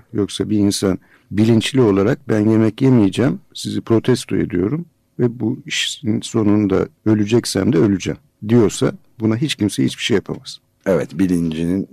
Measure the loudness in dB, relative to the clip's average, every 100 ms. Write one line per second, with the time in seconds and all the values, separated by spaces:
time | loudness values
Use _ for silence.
0 | -10 -4 -4 -4 -2 0 0 0 -2 -2
1 | _ _ -8 0 4 4 2 2 4 4
2 | 2 -2 -2 0 2 2 2 2 4 4
3 | 4 2 -2 -2 _ -12 -8 -6 0 0
4 | 2 -2 0 -4 -2 -2 -2 -4 -8 _
5 | _ -4 -2 -2 -6 -6 -8 -6 -6 -6
6 | -4 -4 -2 -2 2 2 2 0 -2 _
7 | 0 0 2 0 0 -2 0 2 2 0
8 | -4 -10 _ -12 2 4 4 2 -4 -4
9 | _ -4 -2 -2 -4 -2 -2 0 -4 -2
10 | -2 -2 -2 -12 -12 -20 _ _ -2 0
11 | -2 -2 0 0 -2 -2 -2 -2 -4